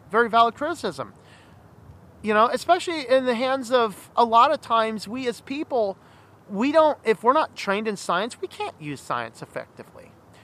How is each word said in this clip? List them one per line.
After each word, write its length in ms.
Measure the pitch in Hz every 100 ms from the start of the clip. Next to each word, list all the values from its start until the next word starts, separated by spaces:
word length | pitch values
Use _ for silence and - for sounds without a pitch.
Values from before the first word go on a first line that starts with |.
| -
very 200 | 214 233
valid 260 | 226 233 226
criticism. 580 | 294 339 208 135 107 - - - - - - - - - - -
You 100 | 208
know, 140 | 214 233
especially 600 | 247 - 359 - 330 247
in 180 | 262 254
the 100 | 226
hands 360 | 254 269 226
of, 380 | 254 226 180 - -
a 80 | 233
lot 260 | 226 269
of 100 | 294
times, 460 | - 233 220 220 196
we 200 | 247 254
as 140 | -
people, 540 | - 277 330 262 208 190 _ - _ _ -
we 240 | 196 262
don't, 280 | 320 311 -
if 200 | - 214
we're 100 | 226
not 220 | 294 - -
trained 320 | - 196 220
in 100 | 202
science, 420 | - 175 226 -
we 80 | 370
can't 280 | - 415 -
use 220 | 151 139
science 400 | - 123 113 -
effectively. 720 | - 131 117 - 113 - - - _ -